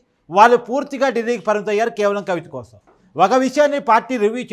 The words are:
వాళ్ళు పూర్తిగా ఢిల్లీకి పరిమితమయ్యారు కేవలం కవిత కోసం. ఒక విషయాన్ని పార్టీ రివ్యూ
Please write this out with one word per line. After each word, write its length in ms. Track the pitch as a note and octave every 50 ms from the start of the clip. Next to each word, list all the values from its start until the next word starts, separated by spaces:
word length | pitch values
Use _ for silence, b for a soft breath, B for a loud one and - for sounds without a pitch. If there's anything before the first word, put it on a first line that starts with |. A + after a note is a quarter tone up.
| _ _ _ _ _ -
వాళ్ళు 280 | E3 G3 A3 A#3+ B3
పూర్తిగా 520 | A#3+ A#3+ G#3 B3 C#4+ C4+ - C#4+ A#3 C4+ C4+
ఢిల్లీకి 340 | G#3 A#3 A3 A#3 A#3+ G3+ D#3
పరిమితమయ్యారు 460 | G#3+ G#3 G#3 F#3 G#3+ G#3 G#3 A#3 A#3
కేవలం 340 | A3+ G#3 G#3 G3+ G3+ G3+ E3+
కవిత 240 | F#3+ F3+ E3 D#3+
కోసం. 300 | D#3+ - B2+ A2 - _ _ _ _ _ _ _ _ _
ఒక 160 | D3 F#3 G3 A#3+
విషయాన్ని 460 | D4 C4+ B3+ C4 D4 D4 C#4+ C#4+ C#4+
పార్టీ 380 | F#3 A3+ G#3+ A3+ A3+ - C4
రివ్యూ 280 | A#3 G#3 G#3+ A3+ B3+ A#3 -